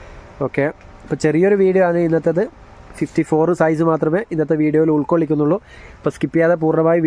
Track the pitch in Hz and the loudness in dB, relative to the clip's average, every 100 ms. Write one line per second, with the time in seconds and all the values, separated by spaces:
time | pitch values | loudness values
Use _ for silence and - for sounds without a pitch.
0 | - - - - 135 - 143 - - - | -20 -20 -18 -8 -6 -2 -4 -6 -18 -18
1 | - 147 156 151 190 202 190 185 175 170 | -10 -4 0 2 2 2 2 2 2 0
2 | 170 165 165 165 240 - - - - - | 0 0 0 -2 -4 -8 -20 -20 -16 -8
3 | 156 - 156 156 165 175 160 156 165 160 | -6 -4 0 0 0 2 0 2 0 0
4 | 160 175 - 160 147 156 151 151 160 151 | 0 -2 -4 -4 -2 0 0 2 2 0
5 | 139 170 151 151 147 190 - - - - | 0 0 0 0 0 -2 -6 -20 -20 -8
6 | 151 - 143 165 165 170 160 160 160 170 | -8 -4 -4 0 2 2 0 2 2 2